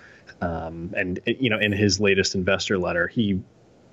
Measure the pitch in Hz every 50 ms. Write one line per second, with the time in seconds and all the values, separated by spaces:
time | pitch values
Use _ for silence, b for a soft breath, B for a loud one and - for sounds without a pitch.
0 | B B B B B B B - - 85 82 85 82 82 82 85 82 87 98 101
1 | 98 90 90 - - - 117 - 135 120 107 104 104 104 101 98 107 101 95 -
2 | 104 98 98 95 95 - - 98 90 95 98 95 - - 107 92 90 85 85 85
3 | 85 87 - 120 113 101 98 92 - - _ - - - - - - -